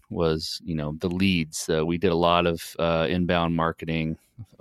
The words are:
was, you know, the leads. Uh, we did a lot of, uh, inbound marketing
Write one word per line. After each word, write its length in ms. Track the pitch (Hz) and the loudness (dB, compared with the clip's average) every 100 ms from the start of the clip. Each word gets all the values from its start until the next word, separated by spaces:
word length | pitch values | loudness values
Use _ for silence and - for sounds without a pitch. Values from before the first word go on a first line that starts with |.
| - | -8
was, 520 | 92 82 80 - - | -2 0 0 -4 -10
you 120 | - 80 | -6 -4
know, 200 | 76 80 | -4 -4
the 100 | 92 | -4
leads. 580 | 90 98 87 80 - - | 2 2 2 0 -6 -2
Uh, 180 | 80 80 | 0 0
we 120 | 85 | 0
did 140 | 92 | 2
a 40 | 82 | 2
lot 300 | 87 85 87 | 4 4 4
of, 300 | 82 - - | 0 -6 -2
uh, 300 | 85 82 80 | 0 2 0
inbound 460 | 90 87 87 85 82 | 0 0 2 0 0
marketing 640 | 82 82 80 82 80 80 _ - 104 - | 0 -2 -4 -4 -4 -6 _ -20 -20 -20